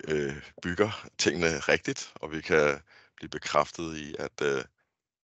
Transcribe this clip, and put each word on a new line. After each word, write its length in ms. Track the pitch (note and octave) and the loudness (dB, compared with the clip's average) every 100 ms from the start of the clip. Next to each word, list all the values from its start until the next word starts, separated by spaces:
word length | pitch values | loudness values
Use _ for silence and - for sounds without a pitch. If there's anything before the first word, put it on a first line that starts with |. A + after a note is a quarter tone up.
øh, 380 | - D2+ C#2 D2 - - | -4 -2 -2 -6 -12 -8
bygger 460 | F2 F2+ G#2+ G#2 - - | -4 2 0 0 -10 -2
tingene 400 | F#2+ D2+ E2 D2+ | 0 4 2 2
rigtigt, 540 | - D#2+ - C3+ - | 2 2 2 -6 -10
og 180 | - D#2 | -12 -8
vi 80 | D#2 | -6
kan 400 | - D#2+ D2 C#2+ - - _ - | 2 6 6 2 -6 -20 _ -16
blive 120 | D#2 | -12
bekræftet 680 | D2+ - D2+ D2 - E2 D#2+ | -10 0 2 2 -2 -8 -6
i, 180 | D2 - | -8 -8
at, 220 | C#2+ - | -8 -2
øh, 220 | C#2+ C2+ - _ _ _ _ _ _ | 0 0 -2 _ _ _ _ _ _